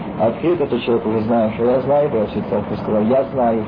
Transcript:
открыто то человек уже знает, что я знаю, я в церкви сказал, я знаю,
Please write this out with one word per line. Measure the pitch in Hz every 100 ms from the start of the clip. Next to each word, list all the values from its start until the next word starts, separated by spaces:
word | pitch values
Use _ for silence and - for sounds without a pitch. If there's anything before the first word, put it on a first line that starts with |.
| - -
открыто | 110 110 160 170 127
то | 120
человек | 123 117 110
уже | 110
знает, | 110 117 110
что | 113 117
я | 131
знаю, | 127 147 147
я | 113 104
в | 107 101
церкви | 107 - 104
сказал, | - 107
я | 107 131 135
знаю, | 127 120 113